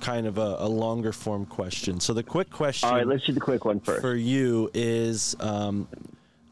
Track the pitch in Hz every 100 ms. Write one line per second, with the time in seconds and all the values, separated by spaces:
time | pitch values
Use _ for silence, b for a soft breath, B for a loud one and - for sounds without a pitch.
0 | - 120 110 101 107 95 107 110 113 117
1 | 110 - 110 104 98 - 92 - - 90
2 | - 113 117 165 190 - 151 - 120 123
3 | 120 139 - 131 - 123 113 104 - 82
4 | 131 120 117 135 127 117 110 - 117 117
5 | 113 110 - - 107 104 104 101 - -
6 | - B B B -